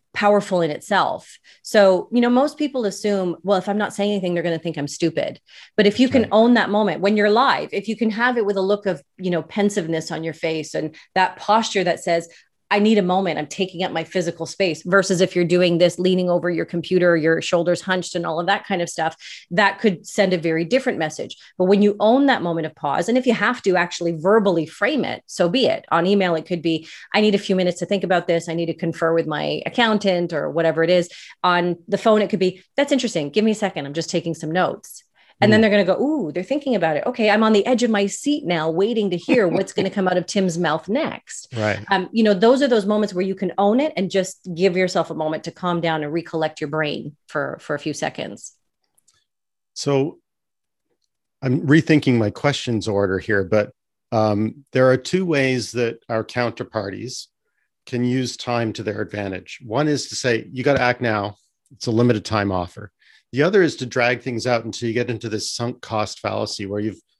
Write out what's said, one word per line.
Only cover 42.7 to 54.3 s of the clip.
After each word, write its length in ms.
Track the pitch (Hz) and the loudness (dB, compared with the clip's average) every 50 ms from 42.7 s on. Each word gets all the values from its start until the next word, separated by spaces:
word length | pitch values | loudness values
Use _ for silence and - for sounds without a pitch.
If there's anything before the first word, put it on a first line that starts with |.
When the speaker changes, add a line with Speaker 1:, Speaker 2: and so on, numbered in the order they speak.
| 240 220 190 | 2 2 2
Speaker 1:
moments 260 | 202 214 214 214 - | 0 0 0 0 -2
where 140 | 180 180 196 | -2 -4 -4
you 80 | 190 190 | -4 -4
can 180 | - 196 180 - | -4 -4 -4 0
own 220 | - 202 202 220 262 | 2 2 2 2 2
it 120 | 302 311 - | 0 -2 -2
and 140 | - 196 170 | -4 -4 -2
just 360 | - 190 185 - - _ - 185 170 | -2 -2 -2 -2 -8 _ -12 -10 -4
give 240 | 160 185 190 170 | 0 0 2 2
yourself 320 | 185 185 175 - 180 160 - | 2 0 0 0 -2 -2 -2
a 60 | 160 | -4
moment 280 | 156 156 156 156 151 - | -4 -4 -4 -4 -6 -8
to 60 | 165 | -12
calm 300 | - - 180 180 175 170 | -10 -6 -4 -2 -2 0
down 220 | 165 165 160 156 151 | 0 -2 -2 -2 -4
and 100 | 147 156 | -4 -4
recollect 480 | 170 165 - - 160 156 156 156 - | -6 -6 -4 -4 -4 -4 -4 -4 -6
your 80 | 151 147 | -8 -4
brain 460 | 151 156 156 147 - - - 151 - _ _ | -2 -2 -2 -2 -4 -6 -10 -12 -16 _ _
for, 300 | - - 151 139 135 147 - | -10 -6 -6 -6 -6 -8 -10
for 140 | - - 147 | -8 -8 -8
a 60 | 143 | -6
few 120 | - 156 | -6 -8
seconds. 600 | 143 - 160 151 - - - - 101 - - - _ _ _ _ _ _ _ _ _ _ _ _ _ _ _ _ _ _ _ _ _ _ _ _ - | -6 -4 -6 -6 -6 -8 -10 -10 -12 -16 -20 -20 _ _ _ _ _ _ _ _ _ _ _ _ _ _ _ _ _ _ _ _ _ _ _ _ -12
Speaker 2:
So 460 | - - 139 139 135 139 - - _ _ _ _ _ _ _ _ _ _ _ _ _ _ _ _ _ _ _ _ _ _ _ _ - | -6 -2 0 2 2 0 -2 -4 _ _ _ _ _ _ _ _ _ _ _ _ _ _ _ _ _ _ _ _ _ _ _ _ -6
I'm 200 | 135 127 127 170 | -2 -2 -2 0
rethinking 580 | 175 131 151 165 - - 156 143 - 139 123 117 | 2 4 4 4 6 6 4 4 6 4 2 4
my 100 | 107 104 | 2 0
questions 580 | - - - 143 139 - - 123 117 104 95 | -2 0 0 0 0 0 -2 -2 -2 -2 -2
order 300 | 113 98 101 101 92 95 | 0 0 2 2 2 0
here, 260 | 90 - - 101 98 95 | -2 -2 0 0 0 2
but, 280 | 85 107 107 104 - _ _ _ _ _ _ _ - | 2 2 2 2 0 _ _ _ _ _ _ _ -2
um, 520 | 120 110 107 107 | 0 2 2 2